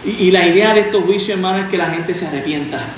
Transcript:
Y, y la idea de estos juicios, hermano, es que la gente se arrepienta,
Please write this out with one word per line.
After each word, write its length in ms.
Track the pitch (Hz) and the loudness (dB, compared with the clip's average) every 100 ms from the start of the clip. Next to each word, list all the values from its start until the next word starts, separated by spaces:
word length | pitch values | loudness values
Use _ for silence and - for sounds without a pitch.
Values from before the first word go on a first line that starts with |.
Y, 220 | - 214 185 | -6 0 4
y 60 | |
la 160 | 185 170 | 4 4
idea 260 | 175 214 | 4 4
de 80 | 214 | 4
estos 220 | 202 208 | 2 0
juicios, 340 | 175 202 196 196 | 2 0 0 -2
hermano, 220 | 185 190 | -2 -2
es 100 | 190 | -2
que 80 | 190 | -2
la 140 | 165 | -2
gente 240 | 165 165 175 | -4 -4 -6
se 100 | 170 | -4
arrepienta, 680 | 143 139 151 143 - 117 | -6 -4 -4 -6 -8 -10